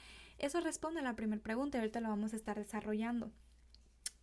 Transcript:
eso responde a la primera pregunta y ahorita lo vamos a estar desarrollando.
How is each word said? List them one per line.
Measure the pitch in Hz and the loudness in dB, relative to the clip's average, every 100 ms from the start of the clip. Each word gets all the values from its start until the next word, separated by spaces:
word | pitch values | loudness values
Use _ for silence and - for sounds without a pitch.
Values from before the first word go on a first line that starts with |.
| - - - - | -14 -18 -18 -4
eso | 277 339 | 0 2
responde | 330 311 320 330 | 2 0 -2 0
a | |
la | 269 226 | 0 0
primera | 220 214 | 0 0
pregunta | 220 226 285 262 | 0 0 2 2
y | |
ahorita | 220 233 | 2 2
lo | 226 | 0
vamos | 208 214 | 2 0
a | 220 | -2
estar | 220 208 | -2 -2
desarrollando. | 208 214 214 214 220 240 226 - - - - - - - - - | -2 -2 0 2 2 0 -2 -8 -20 -20 -20 -20 -20 -10 -8 -8